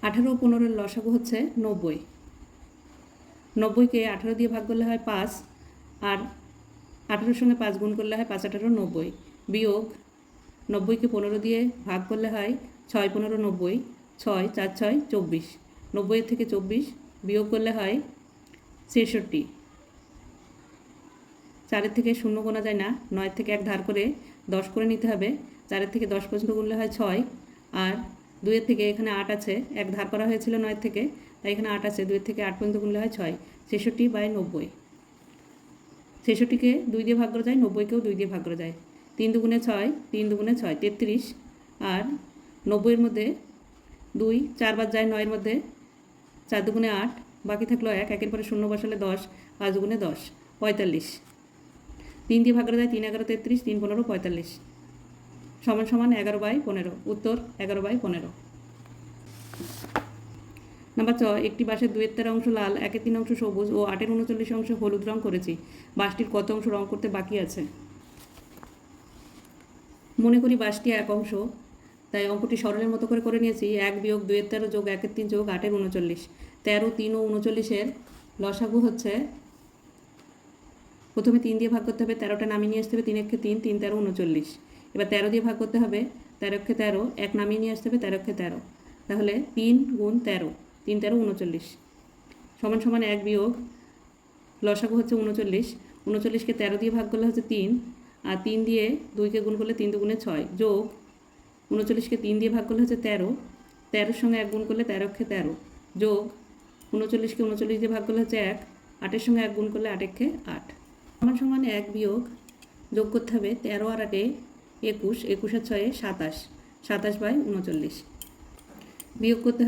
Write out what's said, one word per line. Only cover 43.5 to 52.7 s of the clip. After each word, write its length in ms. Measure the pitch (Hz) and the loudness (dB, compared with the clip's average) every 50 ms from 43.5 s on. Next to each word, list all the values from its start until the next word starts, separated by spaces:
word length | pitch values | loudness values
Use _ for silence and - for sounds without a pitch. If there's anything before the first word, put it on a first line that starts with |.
| - - - - - - - - - - - - - - | -20 -20 -20 -20 -20 -20 -20 -20 -20 -20 -16 -10 -4 -2
দুই 160 | 220 220 226 247 294 - - - | 2 2 2 2 0 -2 -2 0
চার 140 | 240 220 214 214 | 0 0 2 2
বার 100 | 226 214 220 | 0 0 0
যায় 120 | 220 220 220 220 | 2 2 2 2
নয়ের 180 | 214 214 214 220 | 0 0 -2 -2
মধ্যে, 220 | 208 196 214 226 302 - - - - - - - - - - - - - - - - - - | -2 -2 0 0 -2 -2 -4 -10 -20 -20 -20 -20 -20 -20 -20 -20 -20 -20 -20 -20 -20 -8 -4
চার 120 | 220 208 196 | -2 0 0
দুগুণে 220 | 220 214 226 226 220 208 196 | 2 2 2 2 2 2 0
আট, 120 | 208 247 240 - - - - - - 202 | 0 -2 -4 -6 -14 -20 -18 -12 -8 -6
বাকি 160 | 208 208 233 247 | -4 -2 0 0
থাকলো 180 | 240 240 220 220 208 190 208 | 0 2 2 2 0 0 0
এক, 60 | 214 214 | -2 -2
একের 160 | 202 214 208 220 | -2 -2 -2 -4
পরে 120 | 214 214 - | -4 -4 -2
শূন্য 140 | 226 208 214 208 214 | -2 0 0 0 0
বসালে 240 | 208 226 214 214 196 196 | -2 -2 -2 -4 -2 -2
দশ, 140 | 190 190 190 - - - - - - - | -2 -2 -2 -6 -10 -16 -20 -20 -20 -10
পাঁচ 140 | - 202 196 190 | -4 -2 0 0
দুগুণে 220 | 196 196 202 226 208 196 | 0 0 0 0 0 0
দশ, 120 | 165 151 - - - - - - - - - | -2 -4 -6 -10 -16 -18 -20 -20 -20 -8 -2
পঁয়তাল্লিশ। 460 | 214 214 208 208 202 185 151 156 - - - - - - - - - - - - - - - - - - - - - - - - - | 0 0 2 2 2 0 0 0 -2 -6 -10 -16 -18 -20 -20 -20 -20 -20 -20 -20 -20 -20 -20 -20 -20 -20 -20 -20 -20 -20 -20 -10 -2
তিন 120 | - 226 233 233 | 2 4 6 8
দিয়ে 120 | 247 240 | 8 6
ভাগ 80 | 233 233 | 6 4
করা 120 | 226 | 2